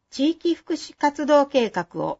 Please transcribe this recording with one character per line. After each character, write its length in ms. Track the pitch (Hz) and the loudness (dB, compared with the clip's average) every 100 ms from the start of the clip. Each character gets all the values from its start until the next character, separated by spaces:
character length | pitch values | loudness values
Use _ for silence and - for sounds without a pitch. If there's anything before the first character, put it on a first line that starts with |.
| _ | _
地 220 | - 294 | -4 -2
域 240 | 330 339 320 | -2 -4 -4
福 180 | - | -6
祉 220 | 311 - - | -10 -10 -4
活 280 | 294 294 285 | -2 -2 2
動 200 | 294 285 | 4 4
計 240 | 269 220 | 0 0
画 320 | 180 170 165 | -2 -6 -6
を 180 | 156 | -6